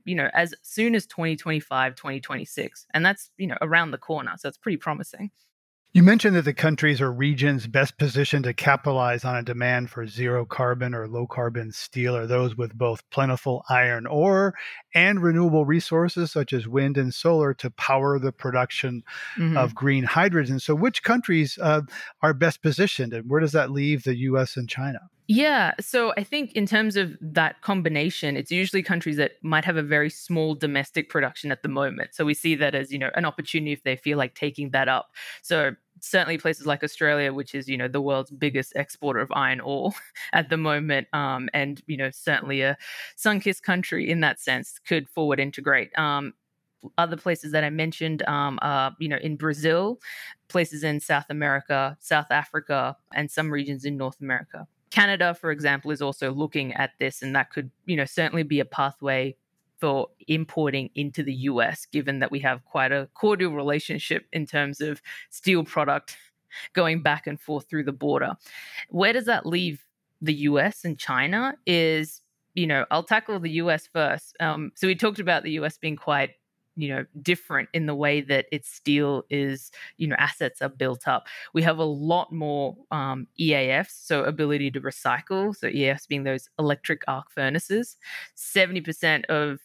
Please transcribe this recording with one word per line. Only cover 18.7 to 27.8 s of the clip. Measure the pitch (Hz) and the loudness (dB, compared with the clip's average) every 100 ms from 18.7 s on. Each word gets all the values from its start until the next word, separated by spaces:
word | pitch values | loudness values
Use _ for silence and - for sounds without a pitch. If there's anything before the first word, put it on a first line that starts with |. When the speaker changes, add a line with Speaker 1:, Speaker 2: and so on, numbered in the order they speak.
| - 131 120 - - - - | 0 -4 -4 -10 -12 -8 0
Speaker 1:
Mm-hmm. | 165 151 | 2 4
Speaker 2:
of | 123 | 2
green | 113 139 135 | 2 2 4
hydrogen. | 127 160 190 170 127 131 | 4 4 4 4 2 -2
So | - 151 | 0 2
which | 240 - | 2 2
countries, | - 240 214 165 147 - | 2 2 4 2 2 2
uh, | 165 151 143 - - - | 2 2 0 -10 -14 0
are | 151 | 2
best | 135 165 - | 4 2 2
positioned, | 156 143 196 - 120 | 0 2 2 0 -4
and | 117 113 | -4 0
where | 147 | 2
does | 156 | 4
that | 156 131 | 2 2
leave | 139 143 147 | 2 2 2
the | 135 120 | 0 0
U | 131 131 | 2 2
S | 127 - | 0 -2
and | 120 | -6
China? | - 135 123 - _ - | -4 -6 -6 -12 _ 2
Speaker 1:
Yeah, | 214 302 269 175 - | 4 4 4 2 0
so | - 247 233 - | 0 2 2 0
I | |
think | 196 294 277 | -2 -4 -2
in | 220 202 | -2 2
terms | 214 220 196 | 2 2 2
of | 180 - | 0 -4
that | 160 151 156 - | -2 2 2 0
combination, | - 196 | -2 0